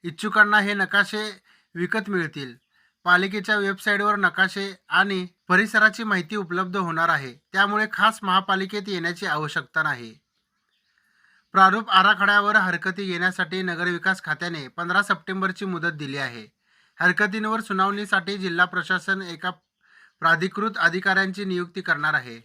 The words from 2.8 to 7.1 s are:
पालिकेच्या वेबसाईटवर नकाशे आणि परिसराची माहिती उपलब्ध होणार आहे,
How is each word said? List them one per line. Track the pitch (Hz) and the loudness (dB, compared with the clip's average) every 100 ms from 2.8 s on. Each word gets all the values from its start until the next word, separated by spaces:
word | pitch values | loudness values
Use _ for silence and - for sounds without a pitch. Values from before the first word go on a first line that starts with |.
| _ _ | _ _
पालिकेच्या | 175 180 196 208 196 214 | 4 4 4 -4 -2 0
वेबसाईटवर | 196 190 214 202 208 202 | 0 -2 0 0 2 2
नकाशे | 185 175 190 202 196 185 _ | 0 2 0 0 -8 -10 _
आणि | 170 202 185 180 _ - | 2 2 0 -6 _ 2
परिसराची | 185 214 220 214 214 | 2 4 4 4 2
माहिती | 220 190 160 214 | -2 -2 -2 -6
उपलब्ध | 175 175 185 196 | -4 -4 -2 -2
होणार | 175 160 | -2 0
आहे, | 165 | 2